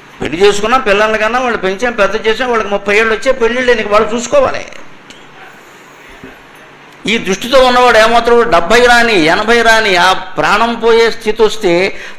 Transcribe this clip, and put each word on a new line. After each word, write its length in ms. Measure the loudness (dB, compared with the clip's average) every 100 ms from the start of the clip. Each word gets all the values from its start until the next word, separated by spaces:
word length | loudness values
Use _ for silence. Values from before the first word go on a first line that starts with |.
| -20 -10
పెళ్లి 260 | -8 0 2
చేసుకున్నాం, 340 | 2 0 0
పిల్లల్ని 360 | 0 0 0 0
కన్నా, 220 | -2 -2
వాళ్ళు 180 | -2 -4
పెంచాం, 340 | -4 -4 -4
పెద్ద 340 | -2 -2 -2 -2
చేసాం, 220 | -2 -2
వాళ్ళకి 200 | -4 -4
ముప్పై 280 | -4 -2 0
ఏళ్ళు 160 | 0
వచ్చే 180 | -2 -2
పెళ్ళిళ్ళు 420 | 0 -2 0 0
నీకు 160 | 0 0
వాళ్ళు 260 | 0 0 -4
చూసుకోవాలి. 520 | -2 0 0 -4 -12 -18 -20 -20 -20 -20 -20 -20 -20 -20 -20 -20 -20 -20 -20 -20 -20 -20 -20 -20 -20 -20 -20 -10 -4
ఈ 100 | -4
దృష్టితో 480 | -4 -6 0 2 4
ఉన్నవాడు 320 | 4 4 4
ఏమాత్రం 540 | 4 2 2 2 2
డెబ్బై 340 | 0 2 2 4
రాని, 340 | 4 2 2
ఎనభై 420 | 2 0 0 2
రాని, 340 | 2 2 2 2
ఆ 180 | 2
ప్రాణం 640 | 0 -4 -4 0 0 -2 -2
పోయే 360 | 2 2 2
స్థితి 320 | -2 -4 0
వస్తే 540 | 0 0 0 0 -2 -6 -12